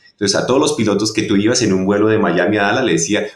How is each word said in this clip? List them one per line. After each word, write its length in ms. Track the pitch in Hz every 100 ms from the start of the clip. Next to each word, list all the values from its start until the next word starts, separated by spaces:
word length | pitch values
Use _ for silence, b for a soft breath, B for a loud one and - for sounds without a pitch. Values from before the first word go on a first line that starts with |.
| b
Entonces, 280 | _ 101 -
a 80 | -
todos 140 | 131
los 120 | 147
pilotos 380 | 147 107 98 107
que 120 | -
tú 120 | - 98
ibas 260 | 107 127
en 120 | 107
un 120 | 95 95
vuelo 220 | 101 107
de 100 | 110
Miami 380 | 92 87 90 107
a 60 |
Dallas, 240 | 101 120 120
le 80 |
decía, 320 | 85 90 104 104